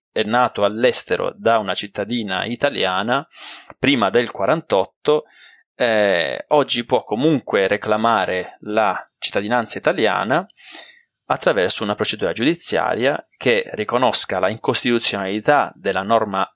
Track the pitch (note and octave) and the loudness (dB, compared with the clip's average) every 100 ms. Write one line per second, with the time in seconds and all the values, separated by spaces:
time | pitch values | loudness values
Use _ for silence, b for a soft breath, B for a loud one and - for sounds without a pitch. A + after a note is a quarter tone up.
0 | _ - G#2+ A#2+ B2 - G2+ A2 B2 - | _ -4 0 2 0 2 0 2 2 2
1 | - F2+ F#2 - G#2+ A2+ G2 F#2 G2+ - | -2 -2 -2 -2 2 2 0 -4 -6 -6
2 | G2+ A#2+ G#2 F#2 G2+ A#2+ C#3+ G#2 F#2+ F#2 | -4 -4 -4 -4 -4 -2 -2 0 -2 0
3 | G2+ C3+ - B B B B - C3+ C3+ | 0 -2 -4 B B B B -4 0 2
4 | G2+ A2 A#2 - G2+ D#3+ - G2 F#2+ _ | 2 2 0 -2 0 0 0 0 0 _
5 | - D3+ - B B B B - B2 G#2+ | 0 0 0 B B B B -2 0 2
6 | G2+ F2+ D2 B1 - D3 B2+ A#2+ A#2 A#2+ | 2 2 0 -4 0 0 2 -2 0 -2
7 | - A2 D3+ C#3+ - G#2 G2 G#2 G#2+ A2 | 0 0 2 2 0 2 2 0 0 0
8 | A2+ A2 F#2 F#2 F2+ - G#2+ G#2+ G#2 F2+ | 2 2 0 -2 -6 -10 -4 0 2 0
9 | - - - G#2 G#2 B2 A2 - D3+ F#3 | -8 -8 -4 -2 0 -2 -2 -2 -2 0
10 | A2 F#2 G2+ D3 F#3+ B B B B B | 0 0 0 -2 -2 B B B B B
11 | B _ - C3+ - A#2 F#2 - G#2 G#2 | B _ -6 -2 0 2 2 0 -2 -2
12 | G#2 - F#2 F2+ B2+ F3 - E2+ E2 F2 | -2 -2 -2 0 0 0 0 0 0 0
13 | B2+ D3+ - - B2+ A2 - - G#2+ B2 | 0 -2 -8 -4 2 2 0 -6 -2 2
14 | B2+ - - F#2+ F#2 A2+ - A#2+ B2 A#2 | 2 2 -2 0 0 -2 -2 0 2 0
15 | - G#2 F#2+ G#2+ A2 D3 G2 - G2 F#2 | 0 -2 -2 -2 2 2 2 -4 -2 -2
16 | G2 A2+ G#2+ F#2+ F#2+ | 2 2 2 -2 -4